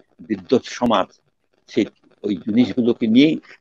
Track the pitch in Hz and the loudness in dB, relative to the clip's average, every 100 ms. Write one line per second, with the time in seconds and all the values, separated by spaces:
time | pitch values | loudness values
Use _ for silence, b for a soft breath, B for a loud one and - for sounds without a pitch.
0 | _ - - 98 90 120 - - 123 101 | _ -18 -10 -10 0 -2 -2 -4 0 0
1 | - _ _ _ _ _ _ - 98 - | -2 _ _ _ _ _ _ -4 -4 -6
2 | _ _ 104 92 110 113 113 127 117 113 | _ _ -8 -6 -2 0 0 0 -2 0
3 | 113 120 156 156 b b | 2 4 4 2 b b